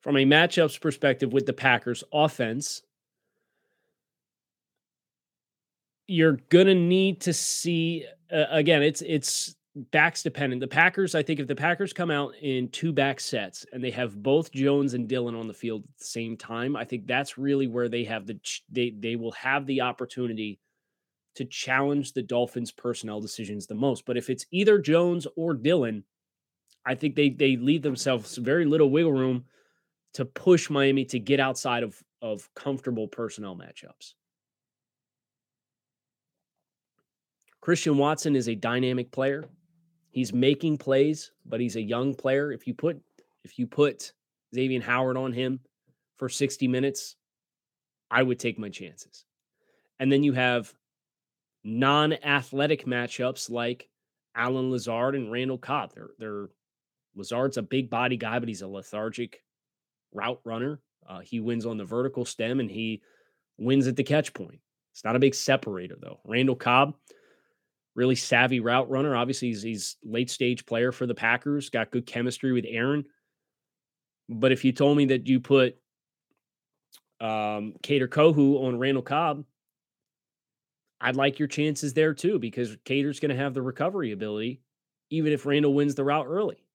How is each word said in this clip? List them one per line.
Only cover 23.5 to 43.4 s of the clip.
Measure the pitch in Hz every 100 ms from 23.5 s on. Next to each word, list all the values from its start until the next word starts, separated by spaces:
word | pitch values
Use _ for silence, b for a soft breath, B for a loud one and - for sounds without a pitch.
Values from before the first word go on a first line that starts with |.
| 104 -
the | 107
most. | 139 120 -
But | 123
if | -
it's | 127 -
either | 175 202 208
Jones | 147 165 175 175 139 -
or | 165
Dillon, | 139 127 175 120 107 - _ _ _ _ _ _ _
I | 127 127
think | 151 131
they, | 147
they | 131 139 131
leave | 127 160
themselves | 143 123 139 123 104 -
very | 123 165 156
little | 160 143
wiggle | 147 165
room | 135 131 123 127 _ _ _ _ _ _ -
to | 127
push | - 185 175 -
Miami | 143 147 139 127
to | 127
get | 104 139
outside | 135 123 135 120
of, | 113 - _ _
of | 117 104 - -
comfortable | 139 135 131 117 107
personnel | - 113 - 104 90
matchups. | 87 - - - - _ _ _ _ _ _ _ _ _ _ _ _ _ _ _ _ _ _ _ _ _ _ _ _ _ _ _ _ _ _ _ _ _ _ _
Christian | - 131 151 143
Watson | 143 156 156 139
is | 117
a | 110
dynamic | 117 123 127 123 127
player. | - 135 139 156 _ _ _ _ _ _
He's | 127 117
making | 123 131 143 165 147
plays, | - 135 147 156 - _ -
but | 113
he's | 117 110
a |
young | 104 117 135 135
player. | 135 135 147
If | 113 -
you |
put, | 120 160 156 _ _ _ _